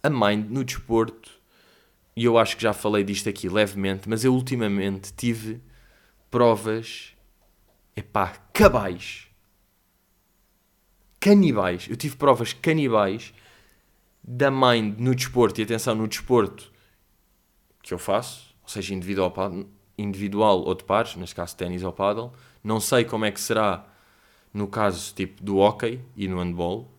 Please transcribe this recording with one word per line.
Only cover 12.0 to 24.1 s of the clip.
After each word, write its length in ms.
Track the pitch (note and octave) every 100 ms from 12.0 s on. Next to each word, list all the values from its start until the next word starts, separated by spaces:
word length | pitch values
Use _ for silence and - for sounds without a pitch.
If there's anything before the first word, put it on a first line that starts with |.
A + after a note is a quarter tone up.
| D3+ -
provas 380 | C#3+ B2+ A#2
canibais 800 | - - D#3+ C#3 A2 G2 A2 - - _ _ _ _ _ _ _ _
da 280 | - B2 C#3
mind 480 | C3+ B2+ A#2 G#2+ G#2+
no 160 | B2+
desporto, 460 | C3 B2+ B2 A2+ -
e 40 |
atenção, 300 | G#2+ A2+ B2
no 140 | A2 A2
desporto 640 | - - B2 G2 - - _ _ _ _ _ _ _ _ _ _ _
que 100 | -
eu 60 | F2
faço, 560 | - G#2 A#2+ - - _
ou 60 | -
seja, 240 | G#2 F#2
individual, 360 | F#2+ F2+ G2 F2+
pa-, 220 | F#2 G2 F2+ G2 _ _ -
individual 640 | G#2 F#2+ G2+ G2+ G#2+ F#2
ou 120 | -
de 100 | F#2
pares, 300 | - G2+ A#2 E2+
neste 180 | F2+
caso 200 | - F2
ténis 280 | - F2+ F2+
ou 100 | F#2
pádel, 400 | F2 G2 G#2 B2 - _ _
não 160 | G#2+ A2
sei 240 | G#2 B2+
como 220 | A#2 A2+ G#2+
é 40 |
que 100 | G2+
será 460 | - A2 G#2+ F2+ - _ _